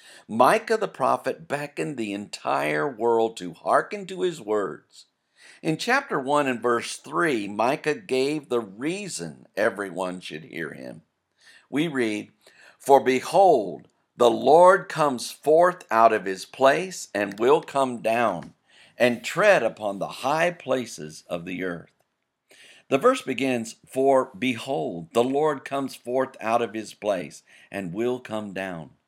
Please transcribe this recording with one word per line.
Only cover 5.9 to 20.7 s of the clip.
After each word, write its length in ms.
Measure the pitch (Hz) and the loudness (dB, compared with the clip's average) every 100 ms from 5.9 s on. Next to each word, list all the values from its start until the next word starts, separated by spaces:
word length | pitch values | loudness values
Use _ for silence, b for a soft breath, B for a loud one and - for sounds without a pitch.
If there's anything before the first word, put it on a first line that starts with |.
| 262 285 165 | -2 -2 -4
one 280 | 131 147 139 | 0 0 0
and 160 | 120 | 0
verse 340 | 120 120 107 - | 0 0 -2 -12
three, 520 | - 156 170 123 101 | -8 -2 0 -2 -4
Micah 480 | 104 117 147 156 147 | -2 0 0 -2 -6
gave 520 | 92 131 135 156 139 | -2 -2 0 -4 -2
the 120 | 120 | -4
reason 840 | 107 98 143 190 202 - 85 67 65 - | -4 -6 -8 -8 -8 -10 -12 -14 -12 -2
everyone 640 | 113 101 101 85 92 92 | -2 -2 -6 -6 -6 -6
should 240 | - 78 | -12 -14
hear 280 | 78 78 78 | -12 -10 -10
him. 300 | 73 64 55 _ _ _ b b b b | -12 -16 -18 _ _ _ b b b b
We 200 | 127 165 | -4 -2
read, 420 | 135 113 104 104 _ B B B B | -2 -2 -2 -8 _ B B B B
"For 220 | - 135 | 4 6
behold, 880 | 120 131 - 165 190 139 95 71 - _ _ - | 6 0 2 4 6 4 2 -8 -16 _ _ 2
the 140 | 120 | 4
Lord 580 | 113 117 160 180 190 - | 4 6 8 8 8 2
comes 420 | 156 151 120 - | -2 0 -2 -6
forth 540 | - - 160 175 175 - | -6 2 6 6 2 0
out 220 | 113 113 | 6 6
of 140 | 107 95 | 6 -2
his 180 | 95 | -8
place 640 | - - 135 156 185 180 - | -10 2 4 4 -2 -10 -8
and 240 | 101 101 101 | -4 -4 0
will 220 | 117 156 | 4 4
come 420 | 151 139 131 120 | 2 -2 -2 -2
down 520 | 98 113 117 90 71 - b b b - | -2 0 0 -2 -8 -18 b b b 0
and 280 | 123 117 | 0 0
tread 380 | - 160 208 180 | -4 2 4 4
upon 360 | 113 - 107 98 | 2 -2 -6 -4
the 100 | 82 | -8
high 420 | - 127 156 175 | -6 -2 0 0
places 720 | 170 127 | -2 -4